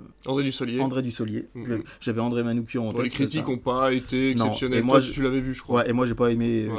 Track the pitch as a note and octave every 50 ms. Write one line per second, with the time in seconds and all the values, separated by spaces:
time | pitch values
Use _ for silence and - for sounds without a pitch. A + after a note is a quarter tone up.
0 | - - - _ - B2+ C3+ C#3 C#3 C3+ C3 - C3 A#2+ A#2+ B2+ C3+ C3+ B2+ C3
1 | B2+ A#2+ A#2 - A#2 A2 G#2+ A2+ - - - A#2+ A2 B2 A#2 G#2 - - - -
2 | - B2 A2 A2+ A#2 A#2+ A#2+ A#2+ A#2+ A#2 A#2 A#2 A2+ - - B2+ A2+ G#2+ G#2 A#2+
3 | B2 B2 - - C#3 - - D#3 - D3 B2+ A#2+ - C3 B2 B2+ C3+ C3 C3 C3
4 | B2+ - C3 B2+ C3 C3+ C3 A#2 A2+ A2 G#2 - C3+ B2+ B2+ A#2 A#2 B2+ C3 C3+
5 | B2+ - - C#3+ C3+ C3 B2+ C3+ B2+ C3 B2+ - - - B2 A#2+ A#2+ B2 A#2 B2
6 | B2+ A#2+ A#2 - B2 A#2+ A#2 A#2 A#2 A#2 A#2 A2+ A2 G#2+ A2